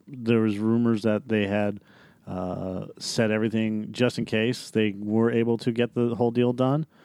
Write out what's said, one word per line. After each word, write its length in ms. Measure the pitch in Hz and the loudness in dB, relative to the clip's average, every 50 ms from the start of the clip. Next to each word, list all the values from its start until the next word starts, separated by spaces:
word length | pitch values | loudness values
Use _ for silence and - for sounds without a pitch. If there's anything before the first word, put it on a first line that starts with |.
| _ - | _ -18
there 320 | 143 127 117 113 120 113 | -14 -6 0 2 4 4
was 180 | 110 110 104 101 | 4 2 0 0
rumors 440 | 107 110 113 117 120 117 113 104 101 | 0 2 2 2 2 2 2 2 2
that 260 | 113 107 104 - - | 0 0 0 0 0
they 180 | 113 107 104 | 0 0 2
had, 320 | 98 101 104 104 104 104 101 - _ - - - - _ _ _ | 2 2 0 0 -2 -4 -6 -12 _ -20 -20 -20 -20 _ _ _
uh, 600 | - 95 90 92 90 92 95 95 92 92 92 101 - - - | -10 -8 -6 -4 -4 -6 -6 -6 -6 -6 -6 -8 -10 -12 -12
set 320 | - - - - 113 107 | -10 -4 -2 0 2 2
everything 640 | 107 107 110 113 110 110 110 110 110 107 107 - 107 | 2 0 0 0 0 0 0 -2 -2 -4 -6 -8 -2
just 260 | - 123 123 - - | 0 0 0 0 -2
in 60 | 113 | -4
case 440 | - - 110 110 120 123 - - - | -2 0 0 0 0 -2 -4 -8 -4
they 260 | - 110 107 104 98 101 | 0 0 0 0 0 -4
were 320 | 104 104 107 113 113 117 | -4 -2 2 2 2 2
able 280 | 120 117 117 117 117 113 | 2 2 2 2 0 0
to 120 | - 127 | 0 -2
get 240 | 117 117 117 110 - | 0 0 0 0 0
the 220 | 123 120 120 117 | 0 0 0 0
whole 160 | 101 120 120 117 | 0 0 0 2
deal 200 | 123 120 123 123 | 2 2 2 2
done. 340 | 123 127 131 139 151 160 - _ _ - | 2 2 2 2 0 -2 -6 _ _ -20